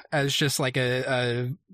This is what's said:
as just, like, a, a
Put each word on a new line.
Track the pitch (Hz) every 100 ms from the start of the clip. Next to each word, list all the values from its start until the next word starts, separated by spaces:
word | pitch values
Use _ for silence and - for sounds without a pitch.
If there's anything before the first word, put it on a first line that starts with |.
| -
as | 151 139 -
just, | 147 -
like, | 131 131
a, | 123 127 131
a | 127 123 120 123 143 _